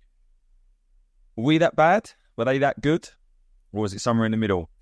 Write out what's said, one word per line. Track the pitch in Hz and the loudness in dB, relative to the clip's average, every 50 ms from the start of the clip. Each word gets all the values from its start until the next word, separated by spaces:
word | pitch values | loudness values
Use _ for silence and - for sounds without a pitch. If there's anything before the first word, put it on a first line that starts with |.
| _ _ _ _ _ _ _ _ _ _ _ _ _ _ _ _ _ _ _ _ _ _ _ _ _ _ _ | _ _ _ _ _ _ _ _ _ _ _ _ _ _ _ _ _ _ _ _ _ _ _ _ _ _ _
Were | 113 113 | -4 0
we | 143 156 160 | 2 2 4
that | 170 - - | 2 2 2
bad? | - 156 165 190 220 - - - _ _ _ _ | 2 2 4 2 2 -2 -6 -14 _ _ _ _
Were | - 113 | -4 -2
they | 131 135 139 | -2 0 0
that | 139 139 - - | 0 -2 -2 -2
good? | 110 143 160 175 - - - _ _ _ _ _ _ _ _ _ _ _ | -2 -2 -2 -2 -4 -10 -20 _ _ _ _ _ _ _ _ _ _ _
Or | - 104 | -6 -4
was | 107 98 98 | -4 -4 -6
it | 104 | -4
somewhere | - 123 117 113 113 | -2 0 0 0 0
in | 110 | 0
the | 110 110 | 0 -2
middle? | 110 101 95 90 80 - _ _ | 0 0 0 -2 -4 -8 _ _